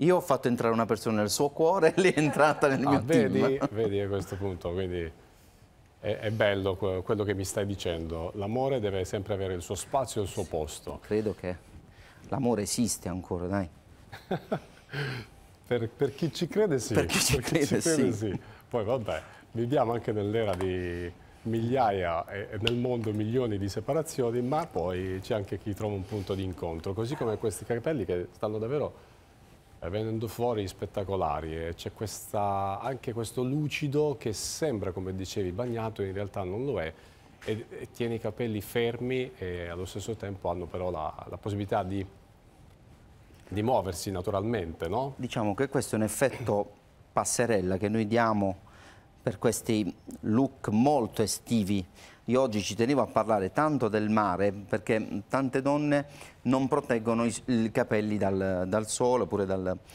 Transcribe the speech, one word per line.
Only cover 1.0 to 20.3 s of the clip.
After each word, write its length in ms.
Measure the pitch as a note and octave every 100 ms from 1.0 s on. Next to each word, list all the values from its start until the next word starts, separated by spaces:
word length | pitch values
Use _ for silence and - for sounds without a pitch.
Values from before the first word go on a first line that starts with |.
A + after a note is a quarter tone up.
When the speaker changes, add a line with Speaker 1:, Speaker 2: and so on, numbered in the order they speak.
| A#2 G#2+
Speaker 1:
nel 100 | G#2
suo 180 | - C#3+
cuore 460 | - D#3+ F#3+ D#3+
<laughs> 20 | -
e 40 |
lei 120 | F#3
è 60 | -
entrata 500 | D3+ C#3 D3+ C#3+ A#2+
nel 160 | C3 -
Speaker 2:
Ah, 40 |
Speaker 1:
mio 120 | C#3
Speaker 2:
vedi? 360 | A#2+ C3+ G#2 F#2+
Speaker 1:
team. 280 | - - -
Speaker 2:
Vedi 280 | G#2 A2 G2+
a 60 | G2
questo 280 | G2 - F#2+
punto, 340 | G2 F2 F2
quindi 380 | F2+ F#2 F2+ E2 - - - - - - - - -
è, 160 | G#2 -
è 120 | A2
bello 460 | A2 G#2+ G2+ F#2+ F#2
que-, 260 | G2 F#2
quello 220 | - G#2
che 100 | G2+
mi 100 | G2
stai 220 | F#2+ - G2+
dicendo. 640 | G2 F#2 E2 E2 E2 E2+ G#2+
L'amore 420 | G2+ A#2+ C3+ C3+
deve 260 | G#2 F#2+
sempre 300 | F#2 A2 G2
avere 200 | G2 F#2+
il 80 | F2+
suo 120 | -
spazio 460 | G2+ - C#3 B2 A2+
e 40 |
il 60 | F#2+
suo 140 | -
posto. 560 | F2 E2 D2 - - D2+
Speaker 1:
Credo 320 | - G#2 G#2+
che 220 | F2+ F#2 F2 - - - - - - -
l'amore 340 | - A#2+ G#2+
esiste 460 | G2 - A2 - F#2
ancora, 380 | F2+ - F2+ F2+
dai. 200 | G2 F2 - - - - - -
Speaker 2:
<laughs> 480 | F#3 - F#3+ - - - C#3 C#3 B2+ G#2+ - - - -
Per, 200 | A#2+ A2+
per 240 | - C#3
chi 180 | - E3
ci 140 | - D#3+
crede 300 | G3+ G#3+ C3+
sì. 160 | -
Speaker 1:
Per 100 | B2 -
chi 120 | -
ci 160 | - -
Speaker 2:
Per 80 |
chi 60 | -
Speaker 1:
crede, 160 | E3+ C#3+
Speaker 2:
ci 120 | G3+ E3
crede 180 | D#3 A#2+
Speaker 1:
sì. 180 | G#2 G#2+
Speaker 2:
sì. 100 | F2 - - -
Poi 160 | B2
vabbè, 380 | G2+ C3 F#2+ D#2+ - - -
viviamo 400 | A2+ A#2+ C#3+ A#2
anche 200 | A#2 A#2
nell'era 420 | G#2+ G2+